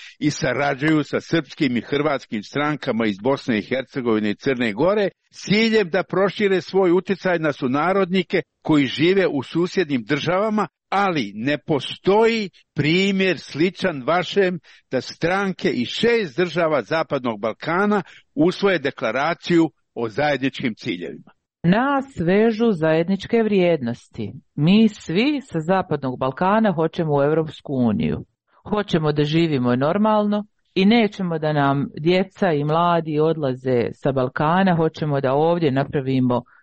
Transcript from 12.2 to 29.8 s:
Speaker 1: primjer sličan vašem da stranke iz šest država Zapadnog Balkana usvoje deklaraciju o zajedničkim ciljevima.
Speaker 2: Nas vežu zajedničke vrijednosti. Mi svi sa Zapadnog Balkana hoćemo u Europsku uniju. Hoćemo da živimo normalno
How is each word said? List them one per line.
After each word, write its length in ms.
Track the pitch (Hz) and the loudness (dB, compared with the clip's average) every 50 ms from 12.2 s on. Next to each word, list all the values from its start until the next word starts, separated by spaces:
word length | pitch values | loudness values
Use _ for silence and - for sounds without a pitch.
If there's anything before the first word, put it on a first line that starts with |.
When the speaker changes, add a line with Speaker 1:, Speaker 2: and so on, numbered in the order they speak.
| 226 226 226 226 208 180 - _ _ _ - | 4 2 2 0 -4 -6 -10 _ _ _ -4
Speaker 1:
primjer 640 | - 139 147 165 180 196 196 202 190 190 190 175 123 | -2 0 2 2 2 2 2 2 2 0 0 0 -2
sličan 640 | - - - 135 160 196 180 - - 190 165 139 123 123 | -6 -8 -4 0 0 0 0 -2 -4 -4 -4 -4 -2 0
vašem 520 | 160 180 180 - - 202 196 180 185 165 - - - - _ _ | 0 0 0 -2 0 0 0 0 0 -4 -10 -14 -20 -20 _ _
da 100 | - 127 | -4 -4
stranke 680 | 117 - - - - 165 185 196 202 190 175 - - 175 | -4 -6 -8 -4 -4 -2 -2 -2 -2 -4 -4 -4 -2 -2
iz 180 | 127 120 120 - | -2 -2 -4 -6
šest 500 | - - - 233 240 233 214 160 120 131 | -4 -2 0 0 0 0 -2 -4 -4 -4
država 440 | 180 175 147 175 170 156 156 139 | -4 -2 -2 -2 -2 0 0 -2
Zapadnog 580 | 110 - 156 160 160 - - 139 123 123 113 104 | -2 -2 -2 -2 -2 -2 -4 -4 -4 -4 -4 -4
Balkana 600 | 104 113 104 - - 147 165 180 202 208 208 202 170 - - - - _ - | -4 -6 -6 -6 -6 -2 0 0 2 2 0 0 -2 -6 -12 -20 -20 _ -2
usvoje 440 | 135 151 180 180 - - 202 190 165 | 0 2 2 2 2 0 0 2 2
deklaraciju 880 | 131 139 - - 135 113 107 131 143 160 170 - - - 175 170 165 160 - _ _ _ - | 0 -4 -4 -2 -2 -2 -2 0 -2 -2 -4 -4 -2 0 2 2 2 2 -2 _ _ _ -8
o 140 | - 117 113 | -6 -6 -4
zajedničkim 640 | 104 117 147 151 147 131 127 135 - - - 123 107 - | -2 -2 0 0 0 0 -2 -2 -4 -4 -6 -6 -6 -6
ciljevima. 540 | - 127 95 87 85 71 67 - - _ _ _ _ _ _ _ - | -6 -8 -6 -6 -8 -10 -12 -14 -18 _ _ _ _ _ _ _ 0
Speaker 2:
Nas 420 | 170 185 220 254 277 285 277 262 269 - - | 2 2 2 2 0 0 -2 -4 -6 -8 -4
vežu 520 | 175 165 185 202 214 233 226 208 233 233 | -2 2 2 4 4 2 2 2 0 0
zajedničke 720 | 214 156 156 160 160 160 170 170 196 190 - - - 233 226 | 0 2 2 2 2 2 2 0 -2 -4 -2 -2 0 0 2
vrijednosti. 880 | 214 208 190 180 175 170 151 131 117 120 - - _ - - 110 95 127 139 - _ _ | 2 2 2 4 4 2 0 0 -4 -6 -8 -12 _ -12 -10 -10 -10 -12 -14 -20 _ _
Mi 340 | - 147 165 190 214 226 214 | 0 2 4 6 6 6 4
svi 520 | 214 - - - 160 185 233 285 302 277 | 2 -2 -8 -4 -2 0 0 0 0 -2
sa 180 | 220 - - 165 | -4 -6 -6 -6
Zapadnog 600 | 156 156 190 190 180 - 156 147 - 131 127 - | -2 0 0 0 0 -2 -4 -4 -4 -4 -4 -4
Balkana 540 | 135 131 139 - 180 185 202 220 220 214 175 | -4 -4 -2 0 0 0 2 2 2 2 2
hoćemo 420 | 151 160 160 - - 170 156 147 143 | 0 0 -2 -2 -2 -2 0 2 2
u 60 | 139 | 2
Europsku 500 | 143 156 165 160 156 - - - - 147 | 2 2 2 0 -2 -6 -14 -10 -6 -2
uniju. 440 | 127 123 117 104 - - 78 - - - - _ _ _ _ _ _ - - | 0 2 2 2 0 0 -2 -2 -4 -8 -12 _ _ _ _ _ _ -10 -6
Hoćemo 420 | - 208 202 202 - 170 156 151 | -4 -4 -2 0 0 0 0 0
da 120 | 147 147 147 | 0 0 0
živimo 520 | 147 151 165 170 165 151 131 123 123 123 | 0 2 0 0 2 0 0 0 0 0
normalno 680 | 127 | 0